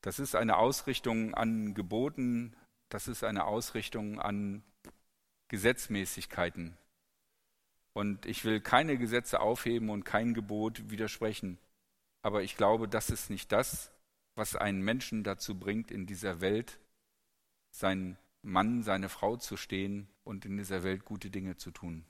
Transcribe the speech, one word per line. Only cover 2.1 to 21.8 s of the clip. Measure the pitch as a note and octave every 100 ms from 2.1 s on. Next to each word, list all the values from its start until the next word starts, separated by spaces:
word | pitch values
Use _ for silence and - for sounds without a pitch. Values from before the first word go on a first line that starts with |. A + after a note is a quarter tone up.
| D3+ B2 A#2+ A#2+ - - _ _
das | G#2+ -
ist | A#2
eine | A2 G#2
Ausrichtung | F2+ G#2+ A2+ A2+ G#2 A#2 G#2 G#2
an | G#2 G2+ G2+ G2+ - _ - - _ _ _ _ _
Gesetzmäßigkeiten. | G#2+ G#2+ B2+ - G#2 F#2+ - - - F2 E2+ E2+ E2+ _ _ _ _ _ _ _ _ _ _ _
Und | - G2+ G2+
ich | - A2
will | A2 A2
keine | - B2 D#3+ C3+
Gesetze | A#2+ A#2+ - -
aufheben | G#2+ B2+ A#2+ A#2 A2
und | G#2
kein | - G#2+ A#2
Gebot | A#2 G2+ G#2+ A2 A2+ G#2+
widersprechen. | G#2+ G#2+ - A2 G#2 F#2+ F2 _ _ _ _ _ _
Aber | G#2+ G#2
ich | G2 -
glaube, | G2+ A2+ A2
das | A2 -
ist | G#2+ -
nicht | G2 -
das, | G#2 C3 - - _ _ _ _ -
was | G#2+ -
einen | G#2 G2
Menschen | G2 B2 - A2
dazu | G#2 G2 - G2
bringt, | F#2+ G#2+ A2+
in | G2+ F#2
dieser | F#2+ G2 E2+
Welt | F#2+ G#2+ A#2+ - _ _ _ _ _ _ _ _ _
seinen | - G2 F#2+ F#2 F2+ _ _
Mann, | G#2+ F#2 G#2 A#2+
seine | A2 F#2+ F#2+
Frau | - G2+ A#2+
zu | - G2
stehen | - F#2+ G2 G2+ G2 _
und | - G2 G2
in | G2
dieser | F#2+ F#2+
Welt | F#2 F#2+
gute | - G2+ G2
Dinge | G2 F#2+ F2+
zu | -
tun. | D#2+